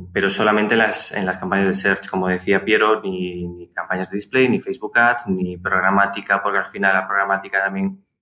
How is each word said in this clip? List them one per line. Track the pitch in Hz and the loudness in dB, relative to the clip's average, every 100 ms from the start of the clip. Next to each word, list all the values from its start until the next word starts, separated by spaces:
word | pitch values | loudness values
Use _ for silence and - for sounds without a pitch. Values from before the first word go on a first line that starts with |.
| - | -6
pero | 104 95 | -2 0
solamente | - 107 104 107 117 | 2 2 4 4 4
las, | 110 - - | 2 0 -6
en | 107 95 | -4 -4
las | 92 | -4
campañas | 95 98 98 | -2 0 2
de | 95 | 2
search, | 101 95 - | 0 0 -2
como | 95 92 | -2 0
decía | 92 101 98 101 | -2 2 0 4
Piero, | 107 107 107 | 4 4 2
ni, | 98 92 90 87 87 | 0 -4 -4 -6 -8
ni | 87 87 | -10 -12
campañas | - 87 92 92 | -10 -6 -4 -4
de | 101 | -6
display, | - 131 127 | -2 2 2
ni | 101 | 2
Facebook | 98 92 104 120 | -2 -8 -2 2
Ads, | 120 120 104 | 2 2 -2
ni | 92 90 87 | -2 -4 -6
programática, | 95 95 95 98 98 104 98 98 | -2 0 2 2 2 -2 -2 -2
porque | 101 98 | 0 -2
al | 95 | -4
final | 101 98 95 | -2 0 0
la | 95 | 0
programática | 101 98 98 101 101 | -2 0 -2 -2 -2
también, | 98 98 98 95 _ _ | -2 -2 -4 -4 _ _